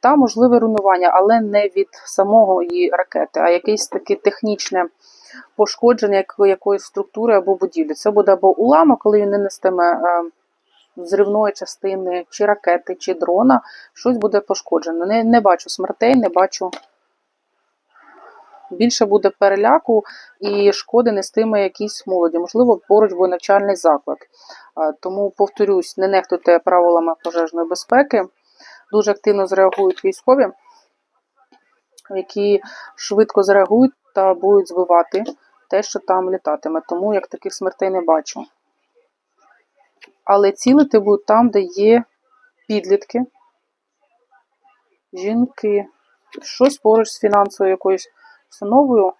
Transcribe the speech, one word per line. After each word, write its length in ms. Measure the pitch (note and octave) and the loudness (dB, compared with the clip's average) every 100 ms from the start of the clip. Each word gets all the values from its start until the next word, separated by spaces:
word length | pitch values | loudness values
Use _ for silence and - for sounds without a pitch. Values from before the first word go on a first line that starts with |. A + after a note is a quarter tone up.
Там 180 | A#3+ D4 | 4 4
можливе 400 | B3 A3 B3 A#3+ | 2 2 2 4
руйнування, 520 | A3+ G#3+ G3 F#3 F3+ | 2 0 0 2 2
але 260 | F3+ G3 A3+ | 2 2 2
не 260 | G#3+ G#3 G#3 | 0 -2 -2
від 220 | G3 G3 | -2 -6
самого 680 | - - - G3 A3 G3+ F#3 | -8 -10 -4 2 4 4 2
її 280 | F3 F3 F3 | -2 -2 -2
ракети, 500 | - F#3 D#3 D#3 D#3+ | -2 -4 -4 -6 -2
а 100 | E3 | 0
якесь 380 | F3 - G#3+ - | 0 0 -4 -4
таке 280 | G3 - G3 | -10 -6 -2
технічне 680 | - - A3 G3+ - F#3 F3 _ _ _ - - - - | -2 -2 -6 -6 -4 -4 -4 _ _ _ -20 -20 -20 -4
пошкодження 600 | G#3 - A#3 A#3 G#3+ G3 | -4 0 0 0 0 -2
як-, 200 | F#3+ - | -4 0
якоїсь 440 | G3+ F#3+ - G3 | 0 0 -2 -4
структури 540 | - - G3 - A#3 G#3 | -6 -10 -10 -4 0 0
або 180 | F#3 | 0
будівлі. 400 | F#3+ F#3 E3 D3+ | -2 -4 -4 -6
Це 160 | D3+ G#3 | -4 -2
буде 220 | G#3 G3 | 0 2
або 280 | F#3 F#3+ - | 4 2 2
уламок, 420 | A3+ D4+ D#4+ B3 | 2 4 4 2
коли 180 | G#3+ G#3+ | 2 0
він 100 | G3+ | 0
не 80 | G3+ | -2
нестиме, 540 | G3 - F#3+ F#3 F3 | -4 -4 -4 0 0
е, 300 | E3+ E3+ F3 E3+ _ _ _ _ _ _ - | 0 -2 -2 -4 _ _ _ _ _ _ -20
взривної 560 | E3+ F#3+ G3+ G#3 G#3+ | -6 0 0 0 -2
частини, 720 | G3+ F3+ - G3 F#3+ F#3 F3+ F3 | -4 -14 -10 -8 -6 -6 -8 -10
чи 160 | - G#3 | -4 -2
ракети, 480 | G#3 - F3 F3 | -2 0 -2 -4
чи 200 | F#3 - | -10 -8
дрона, 460 | F3 E3+ F3+ B3 B3+ - - - | -6 -2 0 2 2 -2 -20 -20
щось 220 | - A#3+ B3 | -8 -4 -2
буде 240 | G#3 G3+ | -2 -2
пошкоджено. 680 | G3+ - - E3 D#3+ E3 F3+ | -4 -8 -4 -4 -4 -6 -2
Не, 180 | A3+ | -2
не 160 | A3+ A#3 | 2 2
бачу 300 | G3+ F3 - | 2 0 -4
смертей, 460 | - F#3 G#3 A3+ C4 | -10 -10 -2 0 2
не 120 | G#3 | 0
бачу. 420 | F3 F#3+ - F#3 - _ _ _ _ _ _ _ _ _ _ _ _ _ - - - _ - - | 0 -2 -4 -10 -12 _ _ _ _ _ _ _ _ _ _ _ _ _ -20 -20 -20 _ -20 -20
Більше 360 | F3+ A#3 - G#3+ | -2 -2 0 0
буде 240 | G#3 F#3+ - | 2 0 0
переляку 680 | G3 G3 G#3+ D4+ - A3 - - - _ | 0 2 2 0 2 -2 -2 -20 -20 _
і 320 | G3+ G3+ G3+ | -6 0 0
шкоди 400 | F#3+ - A#3 A#3+ | -2 -2 0 0
нестиме 500 | G3+ F#3+ - A3 G#3+ | -2 -4 -4 -2 0
якійсь 440 | G3 - G#3 - - | -2 -4 -10 -10 -6
молоді. 320 | F#3 E3+ E3+ | -2 0 -2
Можливо, 420 | F3 A3 B3 G3+ _ | -4 0 2 2 _
поруч 240 | G#3 G#3+ | 2 2
буде 180 | F3+ F#3 | 0 -2
навчальний 460 | F3+ - G3 G3 F#3 | -2 0 0 2 -2
заклад. 420 | E3+ D3 - C#3 | 0 0 -2 -12
Е, 720 | - _ _ - - - D#3 D3 | -14 _ _ -20 -20 -6 -6 -6
тому, 300 | F#3 F#3+ G3+ - | -10 -6 -6 -2
повторюсь, 600 | G3+ - G3+ F#3+ E3+ - | -4 -2 0 0 -2 -4
не 100 | F#3+ | 0
нехтуйте 500 | G3 F#3 F3 - E3+ | 0 -2 -4 2 2
правилами 560 | F#3 F3+ F3 E3+ E3 D#3+ | 2 2 4 2 0 -6
пожежної 440 | F3 E3+ D#4+ E4+ E4 | -6 -4 -4 -4 -6
безпеки. 560 | F4+ - B3 C#4+ A3+ F#3 _ _ _ - - _ | -8 0 0 2 -2 -4 _ _ _ -20 -20 _
Дуже 180 | G#3 G#3 | -2 0
активно 360 | G3+ - G3+ F#3+ | -2 0 0 0
зреагують 580 | F#3+ F#3+ G3 F#3+ F3+ | 2 2 2 -2 0
військові, 440 | G3 F#3 - C4+ G#3+ - _ _ _ _ _ _ _ _ _ _ _ _ _ - _ | -4 -4 0 2 2 -4 _ _ _ _ _ _ _ _ _ _ _ _ _ -20 _
які 520 | G3 F#3 - G3+ G3+ G3+ - - - | -10 -8 -4 0 0 -2 -20 -20 -16
швидко 460 | - G3+ G#3+ - | -6 0 0 0
зреагують 500 | F#3+ G3 F#3+ A3 C4 _ _ | 2 2 4 4 2 _ _
та 200 | - F#3+ | -2 0
будуть 340 | F3+ F#3+ G3+ F3+ | 0 2 2 2
збивати 560 | E3+ F3 E3+ E3+ F#3+ A#3+ D4 _ _ _ | -4 2 2 2 -4 -6 -12 _ _ _
те, 120 | F#3+ | -4
що 160 | G#3+ G#3 | -4 -10
там 320 | - F#3 F#3 | -4 -2 -2
літатиме. 520 | F#3 - D3+ D#3 D#3+ - | -6 -6 -6 -6 -8 -6
Тому 260 | E3+ G3+ | -6 -2
як 120 | G3+ - | -4 -6
таких 280 | - F#3+ | -14 -14
смертей 360 | - F#3+ - F#3+ | -8 -8 -4 -4
не 100 | F#3+ | -4
бачу. 440 | E3+ D#3+ D3 - - _ _ _ _ _ _ _ _ _ _ _ _ _ _ _ _ _ | -2 -2 -2 -18 -20 _ _ _ _ _ _ _ _ _ _ _ _ _ _ _ _ _
Але 280 | - G3+ G3+ | 0 2 2
цілити 460 | G3 B3 C#4 C#4+ A3 | 0 2 4 4 0
будуть 280 | G3+ G3+ - | 0 -2 2
там, 240 | G#3+ A#3+ | 2 2
де 100 | G3+ | 0
є 440 | F#3 F#3 G#3 A#3 A#3 _ _ _ _ _ _ | -4 0 2 2 0 _ _ _ _ _ _
підлітки, 560 | G#3+ F#3 G3+ - A#3+ B3+ _ _ _ _ _ _ _ _ _ A#4+ _ _ _ _ _ _ _ _ | -6 -2 -2 -2 -8 -8 _ _ _ _ _ _ _ _ _ _ _ _ _ _ _ _ _ _
жінки, 760 | F#3 F#3+ A3+ B3 - G#3+ G3+ G3+ _ _ _ _ - | -10 -4 -2 -2 -4 -2 -2 -4 _ _ _ _ -20
щось 360 | - - C4 C#4 | -18 0 0 2
поруч 300 | G#3+ A3 A3 | 2 2 0
з 120 | - | -4
фінансовою 500 | G#3+ G3+ G3+ - G3 | 0 2 0 -2 -2
якоюсь 380 | F#3+ F#3+ F#3+ - _ _ _ _ | 0 -2 -4 -6 _ _ _ _
установою. 600 | _ G3+ B3 C#4+ A#3 F#3+ - | _ 0 2 2 2 0 -4